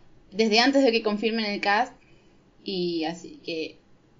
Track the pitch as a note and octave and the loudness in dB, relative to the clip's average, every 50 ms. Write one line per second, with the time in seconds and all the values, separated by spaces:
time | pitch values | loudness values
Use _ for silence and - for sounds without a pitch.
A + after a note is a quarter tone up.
0 | - - - - - _ - F#3+ A3 A3 G#3 A3+ A#3+ C4+ C#4 C#4 C4+ B3 A3+ A3+ | -20 -20 -20 -20 -20 _ -2 0 2 4 4 4 4 4 4 4 4 4 4 2
1 | A3 G#3+ G#3 G#3 A#3 A3 A3 A3+ G#3+ G3+ G3+ F#3 - G3+ G3+ G#3+ B3+ C4 - - | 0 0 -2 0 0 0 0 0 -2 -2 -4 -2 0 0 2 0 0 -2 -6 -14
2 | _ _ - - _ _ _ _ _ _ _ _ - G#3 G3 F3+ F3 F3 E3+ E3 | _ _ -20 -20 _ _ _ _ _ _ _ _ -10 -6 -4 -4 -2 -2 -2 -2
3 | D#3 D#3+ F3 F3+ - D#3+ - - - E3+ E3 D#3+ D3+ - - - _ _ - _ | -4 -4 -6 -8 -12 -18 -18 -16 -12 -10 -8 -8 -8 -8 -12 -16 _ _ -20 _
4 | _ _ _ | _ _ _